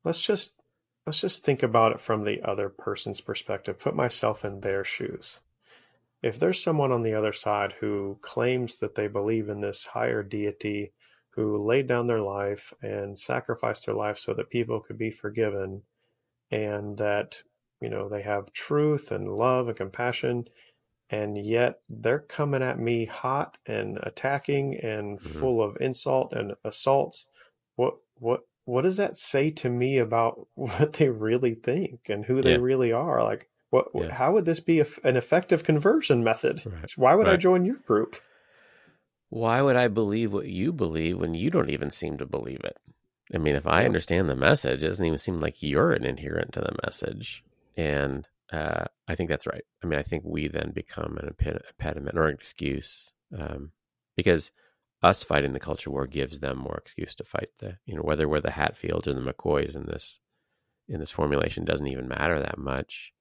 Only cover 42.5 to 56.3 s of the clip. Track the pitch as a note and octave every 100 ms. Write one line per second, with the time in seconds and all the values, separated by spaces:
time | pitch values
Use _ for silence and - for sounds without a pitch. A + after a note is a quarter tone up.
42.5 | C2 - - - - _ _ _ F2 D2+
43.5 | C#2+ D#2 D#2+ A#2+ F2+ - E2+ F2 C2 D2+
44.5 | C#3 C2 C2 D#2 E2+ E2+ D#2 - F2 D2+
45.5 | - D2+ C#2 - - B1+ C2 - A1+ G1+
46.5 | - - - - - - - A2 - _
47.5 | _ _ - D#2 C#2+ C#2 C2+ - _ -
48.5 | D#2+ D#2 D#2 - _ - - E2+ D2+ -
49.5 | - - _ E2+ D2 C#2+ E2 D#2 D#2+ D2+
50.5 | D2+ D2+ D2+ - - D#2 D2 D2 - -
51.5 | - - - D#2 D2 C#2 E2+ D#2 D2 -
52.5 | - C#2+ C#2 - - - _ _ - D2
53.5 | D2 D2 _ _ _ _ - F#2 D#2+ -
54.5 | _ _ _ _ _ F2 - - D2 C#2
55.5 | C2+ - C#2+ D2+ C2+ C2+ C#2 C2+